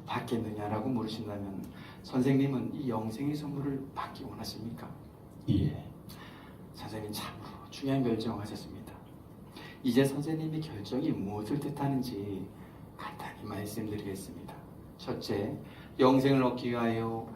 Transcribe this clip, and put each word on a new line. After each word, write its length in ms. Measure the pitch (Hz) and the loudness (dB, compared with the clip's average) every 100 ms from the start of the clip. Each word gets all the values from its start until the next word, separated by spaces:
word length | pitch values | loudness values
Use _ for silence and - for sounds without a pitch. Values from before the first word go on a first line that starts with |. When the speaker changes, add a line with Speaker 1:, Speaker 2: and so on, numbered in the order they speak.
| - | -4
Speaker 1:
받겠느냐?"라고 840 | 123 - 117 107 104 104 107 131 | -4 0 0 0 -2 -2 0 2
물으신다면 720 | 117 107 - 104 101 98 95 - - - - | 0 0 -4 -4 -4 -4 -6 -8 -10 -14 -14
선생님은 720 | - 127 131 135 139 127 - | -2 4 6 6 6 2 0
이 160 | - 127 | -2 0
영생의 460 | 113 113 110 143 151 | 0 0 -2 0 0
선물을 500 | 139 139 139 135 - | -2 -2 -2 -2 -4
받기 300 | - - - | -6 -8 -8
원하십니까? 640 | - - 107 - 113 - - - - - - - - | -10 -8 -8 -6 -6 -8 -10 -12 -14 -16 -16 -6 2
Speaker 2:
예. 360 | - - - - - - - - - - - - | 4 4 0 -8 -12 -14 -14 -14 -16 -16 -16 -16
Speaker 1:
선생님, 380 | - - 107 107 | -12 -8 -6 -4
참으로 320 | - - - - - - | -4 -6 -8 -10 -12 -12
중요한 340 | - 139 135 | -4 2 4
결정을 380 | 120 110 117 104 | 4 4 2 -2
하셨습니다. 520 | 104 - - - - - - - - - - - - - | -4 -6 -8 -10 -12 -14 -16 -16 -16 -16 -16 -14 -14 -2
이제 200 | 127 120 139 | 4 8 6
선생님의 560 | 139 156 160 156 156 | 4 0 0 0 -2
결정이 500 | - 101 - 127 156 | -4 -6 -2 0 2
무엇을 480 | 104 95 104 107 143 | 2 0 -2 0 0
뜻하는지 880 | 143 - 139 131 117 98 101 95 95 - - - - - | 0 0 2 2 0 -2 -4 -4 -6 -10 -16 -16 -14 -12
간단히 480 | - - - - | -10 -8 -10 -8
말씀드리겠습니다. 1080 | - 98 101 113 104 104 98 92 - - - - - - - - | -6 -4 -4 -2 -2 -2 -4 -6 -8 -10 -10 -12 -14 -14 -14 -10
첫째, 600 | - - - 101 110 151 - - - - | -4 -4 0 0 0 -2 -8 -14 -2 8
영생을 420 | 131 135 139 131 | 10 10 10 8
얻기 260 | 123 - 123 | 6 4 2
위하여 580 | 120 117 113 113 117 - | 4 4 4 2 -2 -6